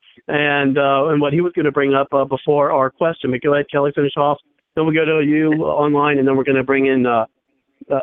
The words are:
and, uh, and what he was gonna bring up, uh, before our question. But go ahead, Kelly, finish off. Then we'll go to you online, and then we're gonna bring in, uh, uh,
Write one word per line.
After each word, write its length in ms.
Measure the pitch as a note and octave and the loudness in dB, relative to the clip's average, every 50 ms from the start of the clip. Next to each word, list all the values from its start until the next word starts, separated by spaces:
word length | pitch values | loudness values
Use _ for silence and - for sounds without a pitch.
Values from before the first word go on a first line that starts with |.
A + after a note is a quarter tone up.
| _ _ _ - _ - | _ _ _ -18 _ -6
and, 480 | D3 D3 D3 D3 C#3+ C#3+ C#3+ C#3 C3+ C#3+ | -4 -2 0 0 0 0 0 0 0 0
uh, 280 | C#3 C#3 C#3 C#3 C#3+ D#3+ | 0 0 0 0 0 0
and 120 | D#3+ D3 | 0 0
what 120 | D3 C#3+ C#3+ | 0 0 0
he 80 | E3 | 0
was 120 | F3 F3+ F3 | -2 -2 -2
gonna 180 | - D#3 D3 C#3 | -2 -2 -2 0
bring 220 | D3 C#3 C#3 C#3 | 0 0 2 2
up, 180 | C3+ C#3 - - | 0 0 0 0
uh, 120 | C#3 C3+ | -2 -2
before 460 | C3+ C3+ B2+ - - D3+ C#3+ C#3+ D3 | -2 -4 -4 -2 -2 0 0 0 0
our 200 | E3 C#3+ C3 C3 | 0 0 0 -2
question. 400 | - _ F3 E3 E3 - - C3 | -2 _ -2 -2 -2 -4 -4 -4
But 100 | B2+ B2 | -4 -2
go 140 | - D3+ C#3+ | -2 0 0
ahead, 160 | C#3+ C#3+ - | 0 -2 -2
Kelly, 220 | - C#3+ C#3+ D3 C#3+ | -2 -2 -2 0 0
finish 240 | - D3 C#3+ - | -2 -2 -2 -2
off. 220 | - C#3+ D3 D3 - - _ _ _ _ _ _ | -2 0 0 -2 -4 -6 _ _ _ _ _ _
Then 100 | - D#3 | -2 -2
we'll 100 | D#3+ D#3 | 0 2
go 100 | D#3 D#3+ | 0 0
to 160 | D3+ D#3+ D#3 D3+ | 2 0 0 2
you 400 | C#3+ D3+ D3+ D#3 D#3 D3+ D#3 D#3+ | 2 2 2 2 0 0 0 0
online, 540 | - - D3 D3 D3+ D3 D3 D3 D3 D3 C#3 | -2 0 0 0 2 2 2 2 2 2 2
and 100 | C3 C3+ | 2 2
then 80 | C3+ | 2
we're 80 | C3+ C3 | 0 0
gonna 180 | C#3+ C3+ C3+ B2+ | 0 0 0 0
bring 240 | C3 C#3 C#3 C3+ | 0 0 0 2
in, 200 | C3+ C3+ C3 B2 | 2 2 2 0
uh, 200 | B2 A#2+ A#2 A2 - _ _ _ _ _ _ _ _ _ _ - - | 2 0 0 -2 -4 _ _ _ _ _ _ _ _ _ _ -8 -6
uh, 100 | C#3+ C3+ | -4 -4